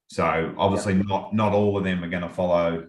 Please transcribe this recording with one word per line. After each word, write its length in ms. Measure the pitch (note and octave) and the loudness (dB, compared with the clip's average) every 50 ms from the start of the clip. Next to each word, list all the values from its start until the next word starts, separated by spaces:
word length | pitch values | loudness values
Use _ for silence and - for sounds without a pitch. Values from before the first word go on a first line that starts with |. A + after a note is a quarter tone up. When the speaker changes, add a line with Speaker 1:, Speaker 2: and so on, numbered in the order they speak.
| _ - | _ -10
Speaker 1:
So 460 | - F#2 E2+ D#2+ D#2+ E2 D#2+ - - - | -4 -2 0 0 0 0 -2 -2 -2 0
obviously 360 | F#2 G2 F#2+ - - G2+ F#2+ | 0 0 0 0 0 2 2
Speaker 2:
Yep. 120 | F#2+ G2 | 2 2
Speaker 1:
not, 280 | G2 F#2+ F#2 - - G#2+ | 0 -2 -4 -4 -2 0
not 180 | A2 G#2+ G#2 | 0 2 2
all 240 | G2+ G#2 G#2 G2+ G2 | 2 2 2 2 0
of 80 | G2 F#2+ | 0 0
them 180 | F#2 F#2 F2+ | -2 -2 -2
are 60 | E2+ E2+ | -4 -4
gonna 200 | F2+ F2+ F2 E2 | -4 -6 -6 -6
follow 600 | - - F2+ F2 F2 E2+ E2+ E2+ E2+ E2 E2 | -4 -2 0 2 2 2 2 2 0 -4 -6